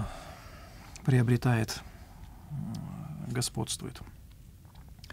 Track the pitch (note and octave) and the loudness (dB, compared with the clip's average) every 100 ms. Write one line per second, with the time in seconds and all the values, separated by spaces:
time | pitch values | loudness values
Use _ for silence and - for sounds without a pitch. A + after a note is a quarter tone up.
0 | G#2 - - - - - - - - - | -4 -6 -12 -14 -14 -14 -14 -16 -14 -4
1 | - B2+ A#2+ A#2+ C3 A#2 A2+ - - - | 6 8 8 8 8 6 4 0 -8 -14
2 | - - - - - D3 - A2 - - | -16 -16 -16 -14 -8 -6 -4 -4 -6 -6
3 | - - - B2 A#2+ - A2 - - - | -8 -6 -2 0 2 2 0 -2 -4 -8
4 | - - - - - - - - - - | -10 -14 -16 -16 -16 -18 -18 -16 -16 -16
5 | - | -14